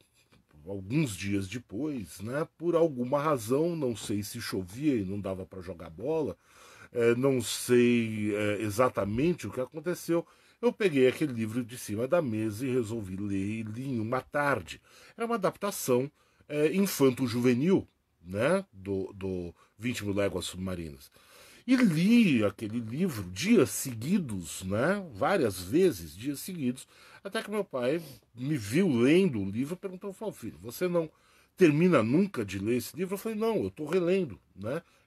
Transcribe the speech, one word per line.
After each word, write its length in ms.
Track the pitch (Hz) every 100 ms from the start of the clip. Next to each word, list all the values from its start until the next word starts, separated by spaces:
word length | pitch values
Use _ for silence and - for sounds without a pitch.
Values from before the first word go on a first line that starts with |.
| _ _ _ _ _ 76 76
alguns 500 | 101 95 135 147 90
dias 320 | 101 101 98
depois, 720 | 120 - 95 151 139 90 -
né, 260 | 104 139 160 _
por 180 | 170 165
alguma 460 | 165 131 123 143
razão, 540 | 151 143 107 135 165 170
não 200 | 135 113
sei 280 | - 104
se 180 | 101 123
chovia 540 | 107 107 90 104 151 127
e 100 | 92
não 160 | 101
dava 240 | 98 92 95
pra 160 | 92
jogar 300 | 90 85 85
bola, 440 | 80 117 160 131 87 _ - - - -
é, 220 | - 117
não 260 | 120 135 131
sei, 960 | 113 - - 123 120 120 113 107 104 104
é, 260 | 104 104
exatamente 840 | 107 101 127 127 98 110 156 175 107
o 60 |
que 100 | 104
aconteceu, 640 | 127 160 156 170 - 170 165 _ _ _
eu 140 | 240
peguei 340 | 240 208 143 127
aquele 260 | 123 156
livro 300 | 120 110 110
de 140 | 120 123
cima 300 | - 104 127
da 120 | 175
mesa 460 | 151 110 110 101 135
e 80 |
resolvi 420 | 123 110 117 98 95
ler 440 | 104 98 98 110
ele 300 | 107 110 135
em 100 | 123
uma 220 | 110 127
tarde. 600 | - 147 143 127 82 - _ - - -
Era 120 | 226
uma 80 | 233
adaptação, 760 | 175 - 202 190 - 123 139 - _ _ -
é, 240 | 147 151
infanto-juvenil, 1120 | 190 196 - 139 123 131 117 123 120 156 185 - _ _ _
né, 420 | 85 95 131 190 190
do, 400 | 95 95 95 95
do 400 | 101 95 92 87 - _ _
Vinte 260 | 113 120
mil 120 | 104 98
Léguas 300 | 101 - -
Submarinas. 680 | 90 95 90 82 69 - _ _ - - - -
E 80 | 254
li 680 | 247 156 185 240 214 127
aquele 360 | 104 - 104 113
livro 440 | 113 127 190 120
dias 480 | 90 92 180 233 123
seguidos, 920 | - - 117 123 208 151 98 82 -
né, 400 | 95 101 135 208 185
várias 460 | 104 135 196 120 90
vezes, 540 | 90 135 190 104 82 80
dias 240 | 127 139
seguidos, 480 | - 180 123 123 - _ - -
até 180 | 196 220
que 80 | 214
meu 140 | 208
pai 360 | 196 131 123 165 156 127 _ 117
me 200 | 131 151
viu 320 | 101 131 196
lendo 540 | 120 123 165 196 113
o 80 | 98
livro 240 | 101 139
e 40 | 175
perguntou: 360 | 196 185 202
falou, 180 | 190 214
"Filho, 280 | - 107 73
você 260 | 98 - 180
não 220 | 175 156 - _ _ _ -
termina 460 | 180 147 180 160
nunca 420 | 110 143 196 127 104
de 140 | 98
ler 180 | 98 123
esse 180 | - -
livro?" 200 | 185 196
Eu 20 |
falei, 180 | 226 214
"Não, 280 | 220 214
eu 80 | 139
tô 120 | -
relendo", 560 | 151 190 170 190 170 95 _ -
né? 280 | 101 151 - _